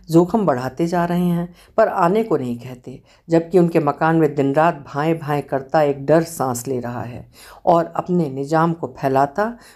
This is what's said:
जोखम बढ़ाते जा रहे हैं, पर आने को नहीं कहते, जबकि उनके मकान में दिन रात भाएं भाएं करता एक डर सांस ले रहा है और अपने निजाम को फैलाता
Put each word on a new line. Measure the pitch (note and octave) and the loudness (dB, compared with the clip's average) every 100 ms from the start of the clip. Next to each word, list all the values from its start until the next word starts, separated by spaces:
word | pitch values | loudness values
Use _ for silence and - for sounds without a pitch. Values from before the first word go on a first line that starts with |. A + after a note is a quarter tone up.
| - | 2
जोखम | D#3+ F3 A#3 F3+ | 2 4 2 0
बढ़ाते | B2+ C3 C3 E3+ | 0 -2 -4 -2
जा | F3 | -2
रहे | F3 F3 | -2 0
हैं, | F3+ E3+ F3 - _ - | 0 -2 -4 -12 _ 0
पर | G#3+ | 0
आने | F#3 F3 G#3+ | 2 2 2
को | A3 D3+ | 0 -2
नहीं | B2 A#2+ | -2 -8
कहते, | B2 B2+ C3+ C3 _ _ - | -10 -16 -18 -20 _ _ 0
जबकि | E3 E3 F#3 | 0 2 2
उनके | E3+ E3+ | 4 2
मकान | D3 C#3+ D#3+ E3 | 0 0 2 2
में | D3+ | 2
दिन | C#3 C#3 | 2 0
रात | C#3 E3+ D3 C3+ | 2 2 0 -8
भाएं | C#3 D#3 E3 | -4 -2 -2
भाएं | C#3 D3 | -2 -4
करता | C#3 C3+ C3+ D#3+ | -2 -6 0 2
एक | D3 C#3 C#3 | 2 0 2
डर | D#3+ | 2
सांस | D#3+ - C3 A#2+ C3 | 2 -4 -4 -4 -6
ले | B2+ | -6
रहा | A#2+ A#2+ | -6 -10
है | A#2 B2 - _ - - - | -10 -14 -18 _ -20 -8 2
और | E3+ | 2
अपने | E3 - F3 F3 D#3 | 2 -6 -2 0 0
निजाम | C3+ C#3+ D#3+ E3+ | -4 -2 0 0
को | E3 C3 - | -2 -8 -6
फैलाता | C#3 C3+ C#3+ G3 G#3+ A#3 - | -2 0 0 0 -4 -6 -20